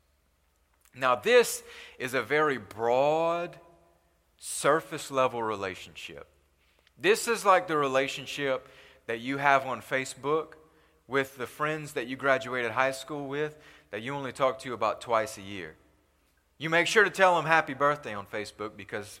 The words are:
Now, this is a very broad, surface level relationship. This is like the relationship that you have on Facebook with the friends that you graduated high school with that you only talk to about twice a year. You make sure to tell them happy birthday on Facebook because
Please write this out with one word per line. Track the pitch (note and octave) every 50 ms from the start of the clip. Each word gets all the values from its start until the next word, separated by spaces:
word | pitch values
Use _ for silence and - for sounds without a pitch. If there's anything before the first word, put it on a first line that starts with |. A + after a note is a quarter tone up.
| _ _ _ _ _ _ _ _ _ _ _ _ _ _ _ _ _ _ - B2+
Now, | C3+ B2+ B2
this | B2 - G#3+ B3 B3 A3 - - - - - - - - - - -
is | B2 C3 A#2
a | C3 A2+
very | - C#3+ D3+ D#3 D3+ C3+ A#2+
broad, | G2+ G2 - G#2 A2+ A#2 A#2+ C3 C#3 D3 D#3 D#3+ E3 E3 E3+ E3+ F3 E3+ E3 - - - _ _ _ _ _ _ _ _ _ _ _ _ _ _
surface | - - - - - C#3+ D3 D#3+ D#3 - E3 C#3+ - -
level | C#3 C3 C3 B2+ A#2 A#2+ A2+
relationship. | A2 G#2+ G2 G2 F#2+ F#2 - - F2+ D#2 - - - D#2+ C#2+ - - _ _ _ _ _ _ _ _ _ _ _ _ _ -
This | B2+ F3+ A3 A3 - A#3+
is | A#3 G3 F3+
like | G3+ F#3 F3+ G#3+ G#3+
the | D#3+
relationship | D3+ C#3+ C3+ C3 C3 C#3 C3+ - D3 C3 - - - C#3+ C3+ C3 B2+ - - - - - - - _ _ -
that | A#2 A#2
you | A#2 B2+ C#3 C#3
have | C#3 C#3+ C#3 C3+ C3 C3
on | B2 A2
Facebook | G#2 - D3 C3 C3 C3 - B2+ A#2+ C#3+ D3+ D#3+ D3+ - - - - _ _ _ _ _ _ _ _
with | - A#2+ C3+ C3+ C3+ - B2+
the | A#2+
friends | - - - D3+ D3+ D#3 D#3 D3+ C#3+ -
that | C#3+ A#2 A#2+
you | C3
graduated | C3+ C3+ C#3 C3 B2+ C3 B2 B2+ B2+ A#2+ A#2
high | A2 A#2+ C3 C3+ C3+
school | - - - D#3 D3 C#3+ C3+
with | C3+ C#3+ D3+ D3+ D3+ - - - - - _ _
that | - G#2+
you | A2+ C3 C#3+
only | C#3+ C#3 B2+
talk | A#2 - C#3+ C3 B2 -
to | - C3 A#2+
about | G2+ A2+ G#2+ G2+ -
twice | - B2+ A#2 A2 G#2+ G#2+ - G#2+
a |
year. | G2 G2 G2+ F#2+ E2+ D#2 D#2+ - _ _ _ _ _ _ _ _ _ _ _ _ _ _ _ -
You | C#3 E3
make | E3 E3+ E3+ -
sure | - A3 G3+
to | F#3
tell | - - F#3+ F#3 F3
them | E3 D3
happy | D3+ E3 D#3+ D#3 D3+ C3+
birthday | B2 C#3+ C#3+ D3 C#3+ - B2 G#2
on | G2+ G2+
Facebook | - - G#2+ G#2 - - - G#2+ A2 A2 G#2
because | F#2+ - - G#2+ G2+ G2+ - -